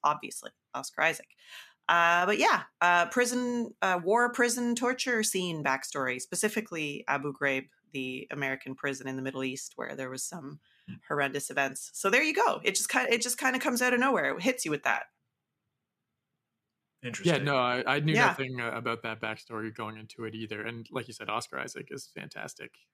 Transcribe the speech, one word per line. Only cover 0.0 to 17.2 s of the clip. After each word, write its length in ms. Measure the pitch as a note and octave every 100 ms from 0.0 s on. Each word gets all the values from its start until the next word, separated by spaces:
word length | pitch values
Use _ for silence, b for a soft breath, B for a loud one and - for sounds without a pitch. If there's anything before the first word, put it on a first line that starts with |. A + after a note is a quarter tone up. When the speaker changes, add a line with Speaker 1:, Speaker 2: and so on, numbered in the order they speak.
Speaker 1:
obviously, 480 | D3 D3 - - - - _
Oscar 300 | B2+ C3+ -
Isaac. 260 | D#3+ D#3 - _ B B B B -
Uh, 380 | E3+ E3+ E3+ F#3
but 120 | G#3+
yeah, 260 | F4+ F#3+ - _
uh, 240 | F3 F3 E3+
prison, 680 | B3 B3 B3 B3 A#3+ A3+ -
uh, 180 | F#3+ F3+
war, 280 | F3 A3+ A#3+
prison 440 | A#3+ B3 A#3+ A#3+ A#3
torture 480 | B3 B3+ C4 A#3
scene 400 | G#3+ F#3+ F3+ D#3+
backstory, 580 | C#3+ C3+ - C#3+ B2+ B2+
specifically 840 | - F3 G#3+ G#3+ A3 E3 D3+ C#3+ -
Abu 260 | C#3 C#3+
Ghraib, 340 | C#3 C#3+ C3+ C3 _ _
the 360 | C#3 C3 B2+ -
American 460 | D3 C#3 C3 C3 C3
prison 320 | C#3 C3+ C3+
in 80 | C3
the 60 |
Middle 200 | C3 C3+
East 300 | C3 C3 - -
where 200 | B2+ C#3+
there 160 | C3
was 120 | C3
some 360 | - F3 C#3 D3 B B B B -
horrendous 420 | D3 C#3 C#3+ -
events. 400 | C#3+ C3+ C3 -
So 180 | - G3
there 100 | A#3+
you 140 | D#4 D#4
go. 260 | A#4 -
It 120 | - F#3+
just 120 | -
ki-, 200 | B3+ B3+
it 140 | A#3
just 160 | A3+ -
kinda 180 | C4 C4
comes 240 | D4+ B3
out 140 | B3 B3
of 40 |
nowhere. 360 | C4+ G#3+ C#3 -
It 80 |
hits 200 | G#3 B3+
you 60 | D#3+
with 140 | D3
that. 220 | - - - _ _ _ _ _ _ _ _ _ _ _ _ _ _ _ _ _ _ _
Speaker 2:
Interesting. 360 | B2 A2+